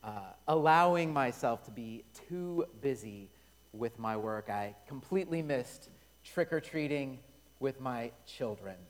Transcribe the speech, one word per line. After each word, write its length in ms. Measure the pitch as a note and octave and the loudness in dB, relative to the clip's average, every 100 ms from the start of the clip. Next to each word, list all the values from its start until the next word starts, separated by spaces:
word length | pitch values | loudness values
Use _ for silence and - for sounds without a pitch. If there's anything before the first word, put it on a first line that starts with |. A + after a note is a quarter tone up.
| A2 | -8
uh, 260 | G#2 F#2+ - - | -10 -10 -8 2
allowing 640 | D#3+ D#3 D#3+ F3 F3 E3 | 6 8 8 8 6 4
myself 540 | D3+ B2+ A#2+ B2+ A#2 - | 2 2 2 0 0 -6
to 60 | |
be 340 | A2 A2+ A2+ - - - | -10 -10 -10 -14 -20 -8
too 360 | F3+ F3 E3+ E3 A2+ | -6 -2 -2 -2 -2
busy 500 | C#3 B2 G#2+ G2+ G2 - - - - | -2 -2 -6 -12 -14 -20 -20 -20 -18
with 260 | G#2+ A#2 A#2 | -4 -4 -2
my 160 | A2+ A2 | -2 -2
work. 340 | A2 G#2+ G#2 | 0 -4 -2
I 240 | G#2 G#2 G#2+ - | -2 -4 -8 -12
completely 540 | C3+ - F#3+ F#3 E3 | -14 -2 0 0 -2
missed 480 | D3+ C#3 A#2+ - - - - - | 0 0 0 -10 -20 -20 -20 -20
trick-or-treating 960 | - - E3+ D#3+ - D#3+ D3 C#3+ C#3 B2+ - - - - | -8 0 2 0 -2 -2 0 0 -2 -8 -16 -20 -20 -2
with 220 | C3+ C3 | -2 -2
my 300 | C3 B2 A#2 - - | -4 -4 -4 -8 -18
children. 520 | - A#2+ G#2 G2 F#2 F2+ | -4 -4 -4 -8 -12 -16